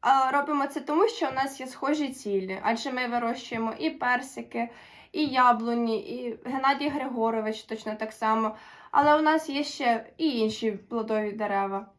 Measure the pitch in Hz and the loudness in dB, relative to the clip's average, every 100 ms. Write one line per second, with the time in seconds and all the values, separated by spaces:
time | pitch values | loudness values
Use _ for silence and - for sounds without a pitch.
0 | - 269 262 285 285 294 277 285 269 302 | 6 6 6 2 0 0 0 -4 -2 2
1 | 440 - 294 262 269 - 254 - 277 302 | 2 2 -2 0 -4 -4 -10 -6 -2 -2
2 | 277 254 208 196 190 190 - 226 262 254 | -2 -6 -2 -2 -2 -4 -2 -2 -2 -4
3 | 247 240 233 247 - 226 226 220 311 - | -2 -2 -2 -4 -6 -4 -4 -2 -4 -2
4 | 247 247 269 - 233 233 233 - - - | 0 0 -2 -12 -8 -6 -6 -8 -20 -20
5 | - - 302 254 247 226 226 233 233 220 | -10 -2 0 6 6 6 2 0 0 -2
6 | - 240 247 - 247 269 269 277 294 285 | -4 -8 -6 -8 -6 0 2 2 0 -2
7 | 262 240 226 226 214 220 - 226 - 214 | -4 0 0 0 -2 -6 -8 -10 -8 -6
8 | 214 - 220 220 220 214 - - - - | -8 -2 0 2 0 -4 -18 -20 0 4
9 | 285 302 302 320 311 277 294 - 254 226 | 6 6 6 2 0 -4 -4 0 0 0
10 | - - 311 240 220 214 226 196 - 233 | -2 -2 0 2 0 0 -4 -4 -6 -4
11 | 220 220 208 208 208 196 196 196 220 | 0 -2 -2 -4 -2 0 0 -4 -8